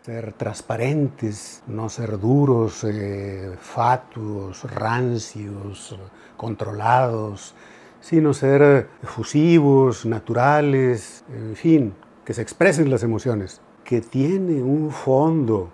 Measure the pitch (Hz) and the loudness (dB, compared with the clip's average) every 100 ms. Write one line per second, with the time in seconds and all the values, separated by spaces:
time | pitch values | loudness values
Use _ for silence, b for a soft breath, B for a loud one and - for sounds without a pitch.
0 | - 113 107 - 107 104 - 110 127 151 | -10 -10 -10 -8 -8 -8 -8 -2 0 0
1 | 139 - 110 104 - - - 110 110 - | -2 -4 -8 -8 -14 -18 -12 -8 -8 -6
2 | 110 104 110 143 143 120 110 - 110 107 | -6 -2 2 4 4 4 2 -2 -6 -4
3 | 101 98 101 95 95 90 - - 117 127 | -6 -8 -8 -10 -12 -14 -12 -2 0 0
4 | - 120 107 104 95 - - - 110 120 | -4 -12 -10 -8 -10 -12 -12 -6 -4 -2
5 | 127 117 - 110 104 101 101 95 - 98 | -2 -4 -8 -12 -12 -12 -12 -14 -16 -18
6 | 95 B B - 117 104 107 101 110 123 | -18 B B -12 -10 -8 -8 -4 2 2
7 | 127 113 107 98 - - B B B B | 2 -2 -6 -10 -16 -20 B B B B
8 | - 165 156 139 135 139 143 139 101 - | 0 2 4 2 2 6 8 6 2 -14
9 | - - 110 151 165 170 143 135 131 110 | -14 -10 -2 2 6 6 6 6 4 0
10 | 117 110 - 117 131 151 147 135 127 117 | -4 -6 -4 0 2 4 2 2 2 0
11 | - - - 117 110 107 160 160 113 98 | -6 -20 -18 -12 -12 -2 4 4 2 -6
12 | - _ - 110 110 - 190 156 147 127 | -20 _ -10 -8 -8 2 2 4 2 2
13 | 117 110 131 107 92 - - _ - 120 | 0 -2 -2 -4 -6 -14 -20 _ -4 -4
14 | 110 131 143 190 180 147 127 147 151 - | -2 -2 0 0 0 -2 0 0 -2 -4
15 | - 131 156 160 117 107 87 | 0 2 4 2 0 0 -2